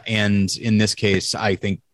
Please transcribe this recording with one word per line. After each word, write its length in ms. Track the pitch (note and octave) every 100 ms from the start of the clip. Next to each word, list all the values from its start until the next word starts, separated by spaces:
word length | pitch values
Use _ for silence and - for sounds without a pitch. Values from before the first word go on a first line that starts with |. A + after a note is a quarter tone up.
| -
and 480 | A2 G#2 G2+ F#2+ -
in 180 | A#2+ G#2+
this 180 | G#2+
case, 400 | - G#2 F#2+ -
I 200 | - G#2+ F#2+
think 240 | G#2 F#2 _